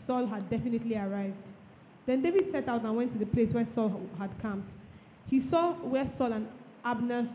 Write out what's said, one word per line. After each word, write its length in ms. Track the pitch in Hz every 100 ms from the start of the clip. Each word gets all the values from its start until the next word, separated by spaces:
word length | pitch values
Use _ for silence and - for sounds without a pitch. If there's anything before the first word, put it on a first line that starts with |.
| -
Saul 200 | 254 233
had 240 | 208 190
definitely 460 | 233 240 233 233 220
arrived. 400 | 196 202 196 196 - - - - - - -
Then 140 | 262
David 240 | 339 381 370
set 180 | 277 254
out 160 | 233
and 120 | 220 226
went 160 | 240
to 60 | 226
the 100 | 214
place 180 | 240 226
where 160 | 240 226 233
Saul 240 | 220 196 185 -
had 120 | 196 -
camped. 240 | 220 196 196 - - - - - -
He 180 | 262 262
saw 260 | 339 349
where 360 | 339 247 262 269 -
Saul 140 | 247
and 160 | 220 214 - - -
Abner, 440 | 240 233 240 240 240